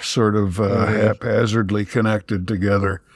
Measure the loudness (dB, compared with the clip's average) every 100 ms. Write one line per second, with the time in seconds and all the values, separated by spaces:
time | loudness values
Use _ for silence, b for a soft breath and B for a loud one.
0 | -6 0 2 2 0 0 0 2 0 2
1 | 2 0 -2 0 2 0 0 -2 -2 -2
2 | 0 -2 -2 -6 -4 -2 0 2 0 -4
3 | b